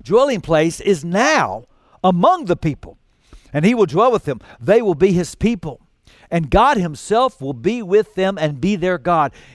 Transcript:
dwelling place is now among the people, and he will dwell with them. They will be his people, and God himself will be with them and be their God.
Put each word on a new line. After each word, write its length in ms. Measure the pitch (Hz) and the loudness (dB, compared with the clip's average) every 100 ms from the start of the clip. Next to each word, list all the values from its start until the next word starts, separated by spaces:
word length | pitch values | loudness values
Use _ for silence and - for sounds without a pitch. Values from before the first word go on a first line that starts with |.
dwelling 400 | - 208 277 220 | -2 2 2 -2
place 380 | 147 160 165 - | 0 0 0 -2
is 240 | - 180 | -2 -2
now 600 | 160 185 277 302 127 101 - _ _ _ | -2 -2 0 0 -2 -6 -14 _ _ _
among 400 | 180 180 262 359 | 0 2 2 2
the 120 | 226 170 | -2 -4
people, 420 | 165 131 - - _ _ _ - _ | -4 -8 -12 -20 _ _ _ -20 _
and 120 | 147 | 0
he 100 | 170 | 2
will 120 | 240 185 | 2 0
dwell 260 | 147 247 | 2 2
with 120 | 220 | 2
them. 160 | - 120 - - | -4 -8 -10 -10
They 200 | 117 220 | 2 2
will 140 | 226 | 2
be 180 | 156 185 | 2 2
his 220 | 180 170 | 2 -2
people, 460 | - 208 226 160 123 _ _ _ _ _ | -2 -2 -2 -8 -16 _ _ _ _ _
and 200 | 170 151 | -4 0
God 260 | 196 254 262 | 4 4 2
himself 640 | 175 143 - 220 254 - | -2 -6 -2 0 0 -2
will 140 | 135 | -8
be 280 | 127 120 240 | -4 -4 -4
with 320 | 190 202 214 | 0 0 0
them 240 | - 190 196 | -2 -4 -2
and 220 | 151 139 | -4 -2
be 160 | 170 202 | -2 -2
their 200 | 180 180 | -2 -2
God. 360 | 175 170 175 - - | 0 0 0 -4 -20